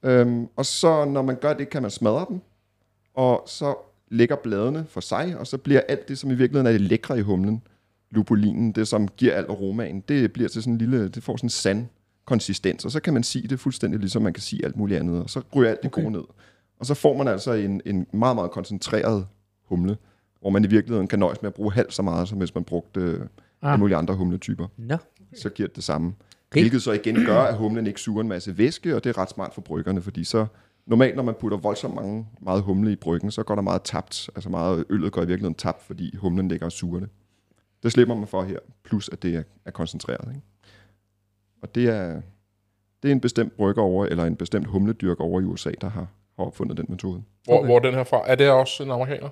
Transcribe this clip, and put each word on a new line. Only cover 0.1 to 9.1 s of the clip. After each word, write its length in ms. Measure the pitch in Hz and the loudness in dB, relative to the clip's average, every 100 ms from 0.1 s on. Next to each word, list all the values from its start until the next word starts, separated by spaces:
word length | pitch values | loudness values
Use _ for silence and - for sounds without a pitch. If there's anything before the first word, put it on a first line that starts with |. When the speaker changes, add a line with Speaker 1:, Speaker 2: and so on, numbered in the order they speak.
| 127 120 120 117 - | 6 6 2 -4 -4
Speaker 1:
og 100 | 139 | -4
så, 400 | - 165 156 147 | 2 4 4 2
når 160 | 139 | 0
man 140 | 131 127 | 0 0
gør 180 | 147 | 0
det, 160 | 147 139 | -2 -4
kan 120 | 151 | -4
man 100 | 120 | -4
smadre 340 | - 107 113 185 | 0 2 2 -2
dem, 100 | 185 - _ _ _ _ _ _ | -8 -10 _ _ _ _ _ _
og 300 | - 127 120 - | 0 2 2 0
så 300 | - 143 - - _ _ | -6 -4 -6 -10 _ _
ligger 260 | 113 120 143 | 4 4 4
bladene 500 | 120 101 113 151 160 | -2 -2 0 -2 -6
for 120 | - | -10
sig, 340 | - 98 165 175 | -4 -4 -4 -6
og 80 | - | -8
så 100 | 135 | -6
bliver 240 | - 135 - | 4 4 6
alt 180 | 143 - | -2 -4
det, 80 | 135 | -8
som 140 | 139 | -2
i 40 | 127 | 2
virkeligheden 320 | 123 139 127 | 4 4 4
er 40 | |
det 100 | 113 | 4
lækre 380 | 98 113 - 127 | 4 2 0 -2
i 20 | |
humlen, 400 | 101 92 98 110 - _ _ _ _ | 0 2 2 -2 -6 _ _ _ _
lupulinen, 600 | 110 101 110 104 - 117 | -2 2 4 4 2 0
det 160 | 107 110 | 0 0
som 200 | 107 | 0
giver 260 | 101 | 0